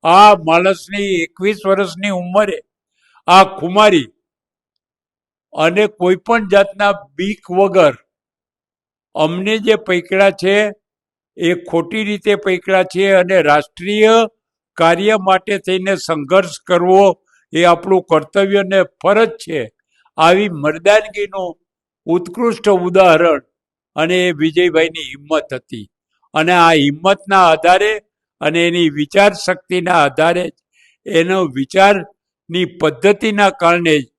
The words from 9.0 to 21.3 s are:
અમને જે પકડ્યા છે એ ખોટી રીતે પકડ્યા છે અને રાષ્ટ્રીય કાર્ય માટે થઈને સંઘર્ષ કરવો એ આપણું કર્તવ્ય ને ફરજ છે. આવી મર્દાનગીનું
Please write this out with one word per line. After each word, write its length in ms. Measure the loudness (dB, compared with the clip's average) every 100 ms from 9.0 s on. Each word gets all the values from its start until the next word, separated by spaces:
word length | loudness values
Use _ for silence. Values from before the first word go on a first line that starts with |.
| _ -4
અમને 420 | -2 -2 -4 -4
જે 180 | 0 -2
પકડ્યા 560 | 0 -4 -2 2 2
છે 400 | 2 -2 0 -2 -6 _ _ _ _ _ -6
એ 160 | -4
ખોટી 500 | -4 -4 -4 -4 -6
રીતે 320 | -6 -4 -2 -2
પકડ્યા 480 | -2 -4 -2 -2
છે 280 | 0 -2 0
અને 300 | 0 2 0
રાષ્ટ્રીય 680 | 2 2 0 -12 -6 0 4 4 0 _ _ _ _
કાર્ય 440 | 0 0 2 0 -2
માટે 400 | 0 0 -2 -8
થઈને 380 | -4 -6 -4 -6
સંઘર્ષ 540 | -4 -8 0 0 -2 -12 -4
કરવો 560 | -2 2 4 4 0 _ _ _
એ 100 | 0
આપણું 400 | 2 2 0 -2
કર્તવ્ય 600 | 0 -2 0 -4 0 -2
ને 200 | 0 -2
ફરજ 460 | -2 _ -2 0 0
છે. 420 | -4 -10 -10 -10 _ _ _ _ 0
આવી 320 | 2 2 -2
મર્દાનગીનું 1120 | -4 -6 -2 0 0 0 -10 -10